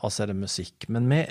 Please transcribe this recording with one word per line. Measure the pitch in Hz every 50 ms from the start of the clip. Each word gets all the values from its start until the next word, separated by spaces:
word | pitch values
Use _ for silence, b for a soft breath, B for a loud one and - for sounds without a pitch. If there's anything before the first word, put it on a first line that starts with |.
| -
og | 117
så | - - 107
er | 101
det | 98
musikk. | 95 101 - - - 90 - - _ - -
Men | 113 117 120 127
vi, | 139 156 160 -